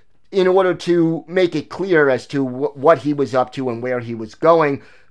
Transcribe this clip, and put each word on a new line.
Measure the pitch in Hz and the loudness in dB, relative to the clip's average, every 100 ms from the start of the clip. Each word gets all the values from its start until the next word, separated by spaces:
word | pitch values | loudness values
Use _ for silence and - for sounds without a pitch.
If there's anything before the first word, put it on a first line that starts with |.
| _ _ _ | _ _ _
in | - 180 | 0 2
order | 185 185 170 | 4 2 0
to | - 170 165 160 - | 0 2 2 0 -4
make | 180 180 156 | 0 0 0
it | - | -8
clear | - 190 165 143 | -8 0 2 2
as | 127 - | 0 -2
to | 139 135 | -4 -4
wh-, | 123 143 139 | -4 -6 0
what | 139 165 | 2 2
he | 139 | 2
was | 143 123 | -2 -2
up | 127 123 | -2 -2
to | - 131 | -4 -6
and | 117 | -6
where | 123 123 | -6 -6
he | 117 | -8
was | 113 110 - | -10 -12 -2
going. | 160 165 151 135 - - _ | 2 2 2 -2 -10 -20 _